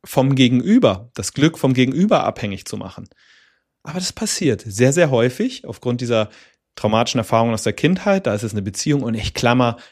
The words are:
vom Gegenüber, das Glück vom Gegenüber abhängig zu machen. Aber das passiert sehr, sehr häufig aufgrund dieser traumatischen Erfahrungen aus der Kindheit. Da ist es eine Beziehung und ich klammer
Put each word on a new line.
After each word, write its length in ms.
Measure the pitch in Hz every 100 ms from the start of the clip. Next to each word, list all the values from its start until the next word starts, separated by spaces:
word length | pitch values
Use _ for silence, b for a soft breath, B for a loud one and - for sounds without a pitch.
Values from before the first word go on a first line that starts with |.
vom 300 | - - 131
Gegenüber, 760 | 135 123 123 175 240 127 95 117
das 180 | - 101
Glück 260 | - 156 -
vom 160 | 135
Gegenüber 500 | 131 127 147 208 180
abhängig 400 | - - 104 95 -
zu 100 | 101
machen. 320 | 95 - 92 b b b b b b _
Aber 160 | - 175
das 140 | 185
passiert 500 | - 220 - 156 104 110
sehr, 260 | 101 127
sehr 180 | 160 156
häufig 560 | 123 123 127 247 - -
aufgrund 340 | 110 123 120
dieser 280 | 120 113 110 b b b _
traumatischen 440 | - 107 110 120 127
Erfahrungen 360 | 107 113 117
aus 100 | 110
der 80 | 110
Kindheit. 540 | - 151 185 208 196 156
Da 80 |
ist 80 | 104
es 100 | 110
eine 100 | 104
Beziehung 400 | 98 - 147 143
und 120 | 117
ich 200 | 113 -
klammer 420 | - 123 120 123 113 B